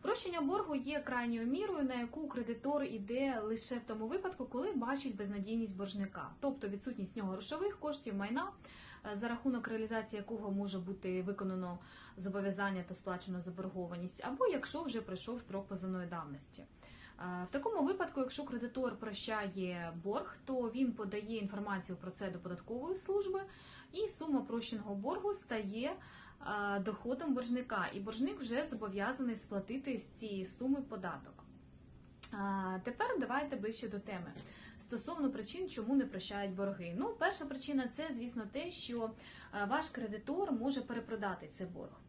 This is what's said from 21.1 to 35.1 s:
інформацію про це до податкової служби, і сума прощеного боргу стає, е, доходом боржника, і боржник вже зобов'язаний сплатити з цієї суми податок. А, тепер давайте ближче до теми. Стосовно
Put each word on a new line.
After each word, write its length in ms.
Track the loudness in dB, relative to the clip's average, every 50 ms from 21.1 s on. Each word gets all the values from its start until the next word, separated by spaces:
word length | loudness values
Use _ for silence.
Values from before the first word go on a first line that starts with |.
| -2 -2 -2 0 -2
інформацію 600 | 0 0 0 0 -2 0 0 0 -2 0 -4 -6
про 140 | -4 -4 -8
це 200 | -6 -4 -4 -4
до 80 | -4 -4
податкової 580 | -4 -4 -6 -6 -4 -4 -4 -2 0 0 -2
служби, 460 | -2 2 2 4 4 4 4 2 0 0 -4 -10 -14 -16 -14 -14 -16 -16 -8
і 160 | -2 0 0 0
сума 320 | 0 -2 2 4 4 4
прощеного 540 | 4 2 0 0 0 0 -2 -2 -2 -2 -2
боргу 400 | 0 2 0 0 2 2 2 0
стає, 600 | 0 -2 0 0 0 0 0 0 0 0 0 -2 -4 -8 -14 -16 -16 -16 -16 -14 -8 -4 -2 0 2 2 2 2
е, 40 | 2
доходом 540 | 2 0 -2 0 0 0 0 2 4 2 2
боржника, 560 | 2 4 2 2 2 2 2 2 2 2 2
і 80 | 0 -2
боржник 400 | -2 -2 2 2 2 2 2 0
вже 260 | -2 2 2 2 2 2
зобов'язаний 680 | -2 -2 -2 -2 0 2 2 2 2 2 0 0 0
сплатити 640 | -2 -4 -2 -2 -2 0 0 -4 -2 0 0 -2 -2
з 200 | -2 -8 -10 -6
цієї 280 | -4 -2 -2 -2 -2
суми 360 | -4 -4 0 4 4 4 4
податок. 600 | 2 -4 -4 -4 -2 -2 -4 -4 -8 -12 -16 -16 -18 -18 -18 -18 -18 -18 -20 -20 -18 -18 -18 -18 -18 -20 -12 -12 -8 -6
А, 460 | -2 0 2 2 2 2 2 2 0 0 -2
тепер 240 | -2 0 2 2 4 4 2
давайте 360 | 2 2 2 0 2 0 0
ближче 320 | 0 0 -2 -2 -2 -4 -4
до 100 | -4 -4
теми. 340 | -4 -4 -6 -4 -4 -6 -8 -10 -12 -12 -14 -14 -14 -14 -14 -16
Стосовно 500 | -8 -4 -4 -4 -2 -2